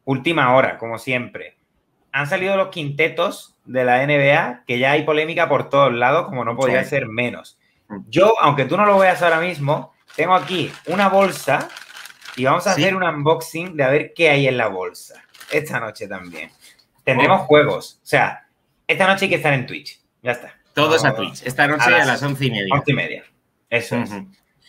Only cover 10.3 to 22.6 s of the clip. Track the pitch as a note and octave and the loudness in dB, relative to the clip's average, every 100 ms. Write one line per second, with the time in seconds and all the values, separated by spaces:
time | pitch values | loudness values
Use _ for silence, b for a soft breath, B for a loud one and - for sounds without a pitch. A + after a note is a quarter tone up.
10.3 | F#3 D3+ F3+ C#3+ - - F#3 G3 F#3+ G3 | 0 0 -4 -6 -8 -6 0 2 4 2
11.3 | D3+ - C3 D#4+ - - - - - - | 0 -2 -2 -4 -14 -20 -20 -20 -20 -14
12.3 | - B2+ E3 G3 D3 F3+ F#3 F3 D3 D3 | -4 0 0 0 0 0 0 -2 -2 0
13.3 | D#3+ - E3 F3+ D#3 C3 D3 D#3 - D#3+ | 0 -2 -10 -8 -2 0 0 -2 0 2
14.3 | C#3+ C3+ B2 A2 F#2+ F2+ - - - _ | 4 2 0 -2 -4 -8 -10 -20 -20 _
15.3 | - - D3+ D3 C3+ A2 - G#2 G2 F2+ | -20 -8 -6 -4 -6 -8 -12 -12 -14 -14
16.3 | D#2+ D2+ _ b b _ _ - B2 D3+ | -16 -18 _ b b _ _ -2 2 4
17.3 | F#3+ C#3 D3+ C#3 F2 - - - C#3+ G#2 | 2 4 4 4 0 -8 -18 -2 0 0
18.3 | - _ _ _ _ - D#3 F#3+ G3 F#3+ | -4 _ _ _ _ -4 0 2 2 0
19.3 | E3 D3+ C3+ A#2 D2+ - - _ _ B2 | 0 0 -2 -4 -12 -16 -20 _ _ -6
20.3 | A#2 - - _ - D#3 D#3+ C#3 C3+ - | -6 -8 -20 _ 0 2 4 2 0 -4
21.3 | - B2+ C#3+ C#3+ D3+ D#3 E3 C3+ A2+ C#3+ | -8 -6 0 0 2 4 4 2 0 -2
22.3 | C3 C3+ G#2+ | -2 -2 -2